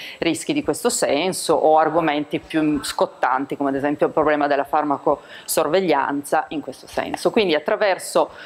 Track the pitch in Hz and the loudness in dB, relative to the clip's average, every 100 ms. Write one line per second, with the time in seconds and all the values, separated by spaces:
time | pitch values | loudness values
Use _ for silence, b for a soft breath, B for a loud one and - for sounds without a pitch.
0 | B B 170 160 - 151 151 147 240 - | B B -4 -2 -2 -2 -2 -2 -2 0
1 | 127 139 180 165 - 151 156 156 156 160 | 0 0 0 -2 0 2 4 4 4 2
2 | 160 147 147 165 - 160 151 147 - - | 0 0 -2 -6 -4 0 0 0 -2 -2
3 | 185 - 131 131 139 143 139 135 143 147 | -2 -2 0 0 -2 -4 -2 0 -2 0
4 | 160 - 151 147 143 139 139 156 147 139 | 0 2 2 2 2 0 0 0 0 0
5 | - 143 - - - - 156 180 185 139 | 0 -2 -4 -14 -4 0 2 2 2 2
6 | 131 143 143 160 151 156 139 - - - | 0 -2 -2 -2 -2 -6 -8 -12 -10 -6
7 | 82 - 175 196 196 147 - 202 208 180 | -4 -2 0 2 2 2 0 0 0 0
8 | - 175 156 B | 0 0 0 B